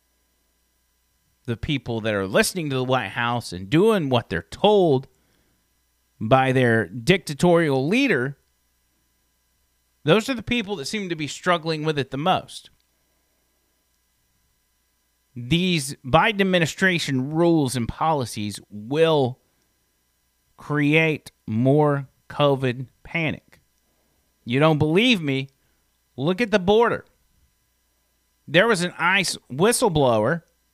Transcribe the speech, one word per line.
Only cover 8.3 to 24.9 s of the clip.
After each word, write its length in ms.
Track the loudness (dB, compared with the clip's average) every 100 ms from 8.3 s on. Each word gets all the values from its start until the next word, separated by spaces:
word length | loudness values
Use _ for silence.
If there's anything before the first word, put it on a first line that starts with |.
| -8 _ _ _ _ _ _ _ _ _ _ _ _ _ _ _ _ 2
those 240 | 2 2
are 40 |
the 80 | -6
people 360 | -4 -4 -4 -8
that 80 | -8
seem 240 | -8 -6
to 60 | -8
be 120 | -8
struggling 560 | -4 -2 0 -2 -4
with 160 | -2 -2
it 120 | -4
the 60 | -4
most. 520 | 0 -2 -4 -18 -20 _ _ _ _ _ _ _ _ _ _ _ _ _ _ _ _ _ _ _ _ _ _ _ _ _ _ -16
These 600 | -2 0 2 -2 -4 -10 0
Biden 360 | 2 2 0
administration 880 | 0 0 -2 0 0 0 -2 -4 -2
rules 440 | 0 2 2 0 -2
and 120 | -6
policies 720 | -4 -2 -2 -4 -6 -8 -10 -14
will 720 | -16 -6 0 2 2 0 -4 _ _ _ _ _ _ _ _ _ _ _ _
create 720 | -6 -2 2 2 2 -2 -10 _ -6
more 640 | 0 2 4 2 0 -6 _ _
covid 580 | -2 0 2 -2 -4 -10 _
panic. 560 | -10 -6 -4 -6 _ -20 _ _ _ _ _ _ _ _ -4
You 140 | 2
don't 180 | 2 4
believe 440 | 4